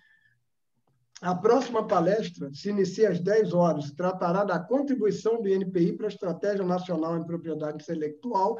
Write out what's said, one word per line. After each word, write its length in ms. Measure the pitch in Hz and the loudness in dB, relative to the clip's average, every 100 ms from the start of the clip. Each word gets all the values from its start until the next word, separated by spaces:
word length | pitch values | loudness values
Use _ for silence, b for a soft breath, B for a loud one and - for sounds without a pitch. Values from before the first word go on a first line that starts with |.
| b b b b _ _ _ _ _ _ _ - | b b b b _ _ _ _ _ _ _ -8
A 140 | 175 | -4
próxima 500 | 175 220 262 - 226 - | 0 4 4 4 -2 2
palestra 680 | 185 170 196 175 - 139 | 2 4 2 0 -8 -12
se 160 | - 202 | -8 -4
inicia 400 | 202 185 214 208 | 0 0 4 2
às 100 | 175 | 2
dez 360 | 185 220 185 | 2 2 2
horas, 360 | 175 175 147 143 | 4 2 2 -4
tratará 520 | - 180 185 175 190 | -4 -2 0 0 0
da 140 | 202 170 | 0 -2
contribuição 840 | 175 262 285 233 208 175 220 226 | 0 0 0 0 0 0 0 0
do 80 | 196 | 0
I 60 | |
N 100 | 190 | 0
P 160 | 185 180 | 0 2
I 120 | 185 | 2
para 120 | - 214 | 0 -6
a 20 | |
Estratégia 560 | - 185 170 202 196 | -4 -6 -2 -2 0
Nacional 520 | 180 180 180 160 160 165 | 0 -2 -2 -4 -2 -4
em 80 | |
Propriedade 580 | 165 165 160 151 151 151 | -4 -6 -6 -6 -6 -8
Intelectual 760 | - 160 151 147 240 196 196 226 | -8 -6 -6 -8 -4 0 0 -2